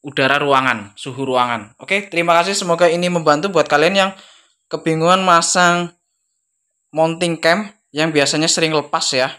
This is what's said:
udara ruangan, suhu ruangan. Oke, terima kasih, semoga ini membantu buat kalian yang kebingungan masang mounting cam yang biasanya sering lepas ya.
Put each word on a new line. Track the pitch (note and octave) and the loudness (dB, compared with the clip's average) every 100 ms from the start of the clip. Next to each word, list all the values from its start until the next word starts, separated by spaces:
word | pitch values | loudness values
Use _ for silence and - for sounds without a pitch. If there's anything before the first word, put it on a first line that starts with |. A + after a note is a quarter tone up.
udara | D3 C3+ C3+ C#3+ | -6 -2 2 2
ruangan, | D3 C3+ C3 A2+ G2+ - | 2 2 2 -2 -8 -16
suhu | C#3 B2 | -14 -8
ruangan. | C3+ B2+ B2 A2+ G#2 _ | -2 0 0 -2 -8 _
Oke, | - G3 G3 | -6 -6 -2
terima | E3 E3+ E3+ | -2 2 2
kasih, | F#3 G3+ | 2 -2
semoga | F3+ E3+ F3 | -2 2 2
ini | E3+ F3+ | 2 -2
membantu | F3 D#3 D3 G3 | 0 2 0 0
buat | F3 D3 | 0 2
kalian | D3 E3 | 2 2
yang | G3 F#3+ - - _ _ _ | 2 -2 -4 -20 _ _ _
kebingungan | _ D#3+ E3 D#3+ E3+ F#3 | _ -6 -4 0 2 2
masang | F#3+ E3+ E3+ F#3 F3 F3 F3 _ _ _ _ _ _ _ _ _ _ | 4 2 2 2 2 2 -4 _ _ _ _ _ _ _ _ _ _
mounting | D#3 D#3+ E3 F3 D#3+ | -2 -2 0 -4 0
cam | D#3+ F#3 G3+ _ _ | 0 0 -4 _ _
yang | C#3+ D#3+ | -4 0
biasanya | D3+ C#3 D3+ E3 | 0 0 0 -2
sering | F3 D#3+ | 0 0
lepas | D3+ D3 E3 - | -2 -2 -4 -2
ya. | C3+ C3+ | -2 -2